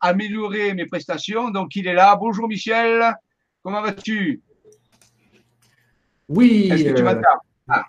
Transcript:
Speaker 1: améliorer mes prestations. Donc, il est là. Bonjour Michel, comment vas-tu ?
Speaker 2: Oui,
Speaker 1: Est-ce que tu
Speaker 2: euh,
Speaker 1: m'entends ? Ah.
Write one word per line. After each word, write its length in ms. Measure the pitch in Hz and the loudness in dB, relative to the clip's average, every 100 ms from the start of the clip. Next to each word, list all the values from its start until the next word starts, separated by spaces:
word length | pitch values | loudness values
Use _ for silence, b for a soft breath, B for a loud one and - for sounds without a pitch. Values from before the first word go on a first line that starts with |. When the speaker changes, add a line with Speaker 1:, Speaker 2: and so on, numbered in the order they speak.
Speaker 1:
améliorer 720 | 180 190 214 214 208 208 202 | -2 0 -2 -6 -6 -4 -4
mes 100 | 185 | -4
prestations. 640 | 165 175 165 151 - 220 240 | -6 -8 -8 -10 -6 -6 -4
Donc, 260 | 196 156 | -6 -6
il 120 | 202 185 | -6 0
est 80 | |
là. 200 | 180 196 196 | 6 6 6
Bonjour 320 | 226 208 226 | 0 -4 -6
Michel, 680 | 208 220 226 233 233 233 - _ _ _ _ | -6 -4 0 0 2 0 -2 _ _ _ _
comment 180 | 185 208 | -10 -6
vas-tu ? 600 | 214 196 220 214 170 - _ _ _ _ _ _ _ _ _ _ _ _ _ _ _ _ _ _ - | -6 -8 -6 -4 -4 -6 _ _ _ _ _ _ _ _ _ _ _ _ _ _ _ _ _ _ -4
Speaker 2:
Oui, 400 | 170 247 214 190 | 4 4 6 2
Speaker 1:
Est-ce 140 | 165 | 2
que 120 | 143 127 | 2 2
tu 40 | |
Speaker 2:
euh, 140 | 120 | 2
Speaker 1:
m'entends ? 260 | 113 - - - _ - | 2 2 2 -4 _ -4
Ah. 180 | - | -4